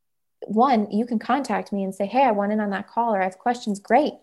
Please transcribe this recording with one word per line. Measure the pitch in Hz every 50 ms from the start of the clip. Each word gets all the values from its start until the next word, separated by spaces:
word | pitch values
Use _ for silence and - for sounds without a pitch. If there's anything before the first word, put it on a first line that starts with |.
| _ _ _ _ _ _ _ - -
one, | - 202 220 247 285 254 214 208 -
you | - 208 240
can | 240 247 220
contact | - - 240 285 269 - 208 190 190 -
me | 208 196 190
and | 190 190
say, | - 202
"Hey, | 202 208 262 277
I | 247
want | 208 202 202 202
in | 214 214
on | 208 208
that | 196 190 208 -
call," | - 233 233 233 214
or, | 190
"I | 185
have | 190 190 -
questions." | - 240 240 240 - 220 196 202
Great. | _ - 220 277 302 - - -